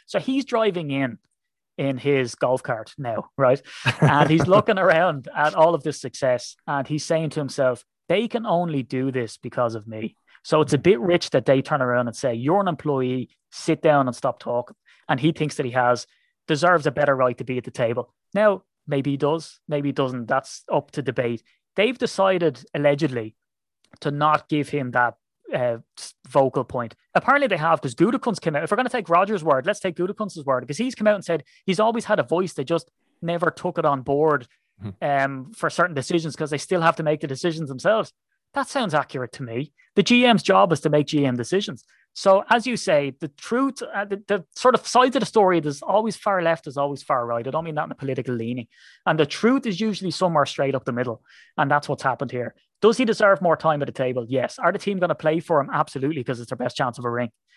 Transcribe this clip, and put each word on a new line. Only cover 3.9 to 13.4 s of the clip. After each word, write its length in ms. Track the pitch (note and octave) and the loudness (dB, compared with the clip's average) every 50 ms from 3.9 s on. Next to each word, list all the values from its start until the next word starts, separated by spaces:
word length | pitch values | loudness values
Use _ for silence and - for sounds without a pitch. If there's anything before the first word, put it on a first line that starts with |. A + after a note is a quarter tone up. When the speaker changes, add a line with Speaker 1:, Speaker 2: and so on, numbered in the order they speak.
| - - | 0 2
Speaker 1:
And 300 | D#3+ C3+ C#3 C#3+ D3+ D3+ | 4 4 6 6 4 4
he's 160 | D#3 E3 D3+ | 4 4 4
Speaker 2:
<laughs> 80 | F3 F#3+ | 4 4
Speaker 1:
looking 240 | G#3 G#3 - G#3+ F#3+ | 4 4 4 2 2
around 500 | F3+ F#3+ E3 D#3+ F3 F#3 D#3 C3+ A#2+ - - | 4 4 4 4 4 2 0 -2 -8 -8 -4
at 200 | D#3 D3 D3+ E3+ | -2 0 0 4
all 200 | F#3 D#3+ E3+ E3+ | 4 4 4 4
of 80 | D3+ - | 2 -2
this 180 | D#3 C#3 - | -4 -6 -6
success, 540 | - B2+ - - C#3+ C3 B2 A#2+ - - - _ _ | -8 -12 -6 -2 0 0 0 0 -2 -8 -16 _ _
and 200 | - D3 C#3 C3 | -4 -4 -4 -4
he's 180 | - D3+ D3+ - | -4 -4 -6 -2
saying 260 | - E3+ D#3+ D#3+ D3 | -2 0 0 0 -2
to 100 | - D#3 | -4 -4
himself, 440 | D3 C3 - - C3+ B2+ B2 - - _ _ _ _ - | -6 -4 -2 0 0 0 0 -2 -6 _ _ _ _ -2
"They 200 | D#3+ G3+ A#3 A3+ | 0 0 0 -2
can 180 | - A#3 A3+ | -4 -4 -2
only 360 | A3+ F3 E3+ F3 E3+ D#3 C#3 B2 | 0 0 0 0 0 -2 -4 -4
do 280 | - - B2+ C3 C3+ | -4 -4 -4 -2 -2
this 260 | B2+ C3 A#2 G#2+ - | -2 -4 -4 -6 -8
because 380 | - - A#2+ - C3+ B2 A#2 A2+ | -12 -16 -8 -2 -2 0 0 -2
of 140 | A2+ G#2 A2+ | -4 -10 -12
me." 280 | A2 A2 A2 G#2+ - _ _ _ _ _ _ | -10 -8 -8 -10 -10 _ _ _ _ _ _
So 160 | - D#3+ D#3 | 0 2 2
it's 120 | D3+ C3+ - | 2 2 2
a 60 | C3+ | 2
bit 220 | - E3+ G#3+ A#3+ | 4 4 4 4
rich 300 | A3+ F3 F3 E3+ - - | 2 2 2 2 0 0
that 140 | - C#3 A#2 | -2 0 2
they 160 | - C3+ C3+ | 4 4 2
turn 220 | C3+ - D#3 C#3+ C3 | 2 0 -2 -2 0
around 240 | B2 B2 B2 B2 | 0 0 0 0
and 80 | A#2+ G#2+ | -2 -4
say, 180 | - - C3 A#2 | -4 -4 -4 -4
"You're 260 | A2+ B2 C#3+ F3 G3+ | -2 0 0 0 2
an 80 | G3 F#3 | 2 0
employee, 640 | D#3+ - - D3+ C#3+ C3 C3 B2+ B2+ B2+ A#2+ - _ _ | -2 -4 -4 -2 -2 0 -2 -2 -2 -4 -6 -8 _ _